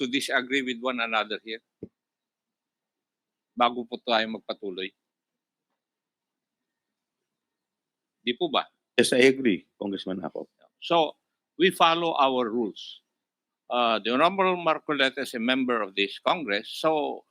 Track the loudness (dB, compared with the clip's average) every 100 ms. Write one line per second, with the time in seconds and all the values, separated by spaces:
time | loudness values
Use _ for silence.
0 | -4 -2 -2 -2 -2 -2 -4 -4 -4 -4
1 | -2 -2 -2 -6 -10 -14 _ _ -20 _
2 | _ _ _ _ _ _ _ _ _ _
3 | _ _ _ _ _ 2 2 2 -8 -8
4 | 0 0 0 -4 -10 -8 -8 -8 -8 -12
5 | _ _ _ _ _ _ _ _ _ _
6 | _ _ _ _ _ _ _ _ _ _
7 | _ _ _ _ _ _ _ _ _ _
8 | _ _ -6 -2 -2 -2 -2 _ _ 2
9 | 4 6 6 6 2 0 -4 -10 -8 -6
10 | -8 -8 -8 -12 -14 _ _ _ 0 2
11 | 0 -4 _ _ _ 0 0 4 2 2
12 | 0 2 2 2 -2 -2 -4 -6 -16 -20
13 | _ _ _ _ _ _ -4 0 2 2
14 | 0 2 2 4 0 2 0 0 -2 0
15 | 0 0 -6 -2 0 0 0 0 -2 -2
16 | -2 -2 -2 0 -2 -4 -4 -4 0 0
17 | -2 -6 -14